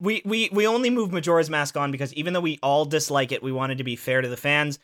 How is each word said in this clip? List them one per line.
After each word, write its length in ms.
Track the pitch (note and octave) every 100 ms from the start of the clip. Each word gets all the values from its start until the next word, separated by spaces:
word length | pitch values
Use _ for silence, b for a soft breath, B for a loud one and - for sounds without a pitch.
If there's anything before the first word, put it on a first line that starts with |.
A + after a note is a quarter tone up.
We, 220 | F#3 A3
we, 240 | G3+ A3 A3
we 160 | G3 G#3+
only 240 | A#3 B3
moved 220 | B3 G#3
Majora's 360 | F3+ D#3+ E3+ D#3
Mask 280 | D#3 C#3+ D3+
on 160 | C#3+
because 200 | C#3 C#3
even 180 | D3 D#3+
though 80 | F3+
we 180 | E3+ D3+
all 240 | C3+ C#3+ D3+
dislike 440 | D#3 - C#3+ C3
it, 120 | C3
we 100 | C3
wanted 260 | C3 C3 C3
to 60 |
be 100 | B2+
fair 260 | A#2 - B2+
to 80 | B2+
the 100 | B2
fans. 420 | C#3+ D3 D3 C#3